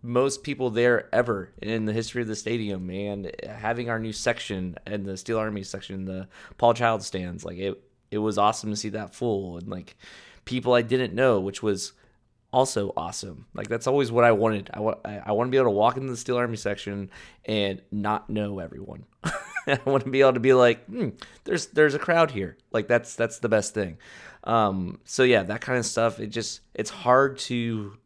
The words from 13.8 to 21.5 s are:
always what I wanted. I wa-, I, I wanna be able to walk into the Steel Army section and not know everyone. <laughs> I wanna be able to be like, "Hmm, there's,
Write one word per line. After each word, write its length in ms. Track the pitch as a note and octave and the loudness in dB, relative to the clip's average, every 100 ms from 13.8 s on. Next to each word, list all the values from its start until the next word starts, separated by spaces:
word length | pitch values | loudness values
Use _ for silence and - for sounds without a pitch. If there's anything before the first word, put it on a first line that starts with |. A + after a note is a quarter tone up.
| C3 | 0
always 240 | C#3 B2 | 2 2
what 140 | A#2 A#2+ | 6 6
I 80 | |
wanted. 360 | G#2+ A2+ G#2+ F#2 | 6 4 0 -6
I 60 | - | -4
wa-, 180 | G#2+ - - | -4 -4 -8
I, 160 | G2+ - | -10 -2
I 40 | |
wanna 180 | G#2 B2 | 0 2
be 60 | C3 | 4
able 100 | B2 | 4
to 40 | |
walk 240 | G2+ A2 C3 | 4 4 2
into 120 | C3 | -6
the 80 | A#2 | -8
Steel 180 | B2 B2 | -4 -2
Army 200 | A#2+ A2 | -2 -2
section 520 | G#2 G2+ - G2+ F#2+ - - _ - | -4 -6 -6 -8 -10 -14 -20 _ -4
and 360 | G#2+ G2+ F#2+ _ | 0 0 -2 _
not 380 | G#2 G#2 G#2+ - | -4 -2 -2 -2
know 300 | G#2+ G#2 G2 | -4 -4 -6
everyone. 460 | E2+ - G2 C#2+ - | -10 -12 -14 -16 -18
<laughs> 100 | _ - - - - - | _ -8 -8 -8 -8 -2
I 120 | C#3 - | -2 2
wanna 240 | C3+ C3+ | 0 2
be 100 | C3+ | 6
able 120 | C3+ | 6
to 60 | B2 | 6
be 120 | B2 | 6
like, 300 | B2+ A#2+ A#2 - | 8 8 4 -6
"Hmm, 220 | A#3 D#3+ - - - | -6 -6 -6 -20 -16
there's, 220 | - | -4